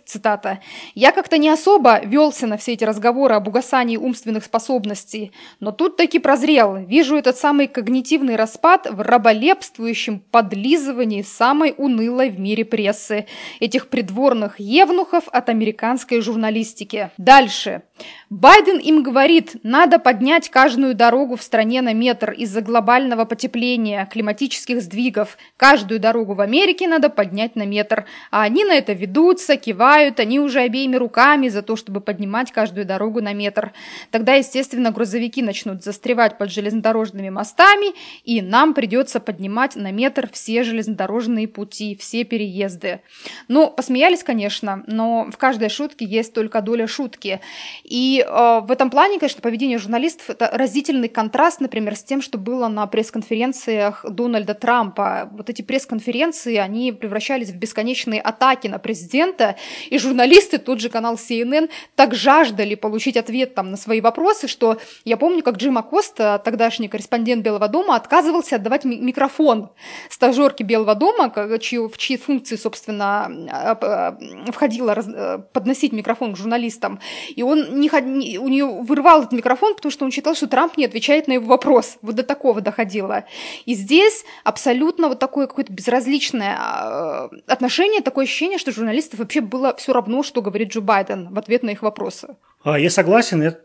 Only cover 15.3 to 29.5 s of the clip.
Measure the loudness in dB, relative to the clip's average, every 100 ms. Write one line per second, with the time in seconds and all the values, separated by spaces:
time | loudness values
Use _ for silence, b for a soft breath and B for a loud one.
15.3 | -2 0 0 -2 -2 -2 -4 -2 -2 -2
16.3 | -2 -2 -2 -4 -10 -10 -8 -8 2 8
17.3 | 10 8 0 -6 -8 -12 -20 B B B
18.3 | 6 10 10 8 2 4 4 4 4 6
19.3 | 6 4 -6 0 4 6 6 4 2 4
20.3 | 2 2 4 4 4 0 4 4 4 0
21.3 | -4 -2 0 2 0 0 0 0 0 -4
22.3 | -4 -6 -6 0 0 4 2 2 0 -2
23.3 | -4 -6 -2 -2 0 -2 -4 -6 -4 -4
24.3 | -2 -4 -6 -6 -6 -4 -4 -2 -2 -4
25.3 | -6 b 2 6 6 2 -2 0 0 -2
26.3 | -2 0 2 2 2 0 2 2 2 -2
27.3 | -2 -4 -4 -4 -2 -2 -2 -6 B B
28.3 | 0 2 2 2 2 0 -4 -2 4 4
29.3 | 4 2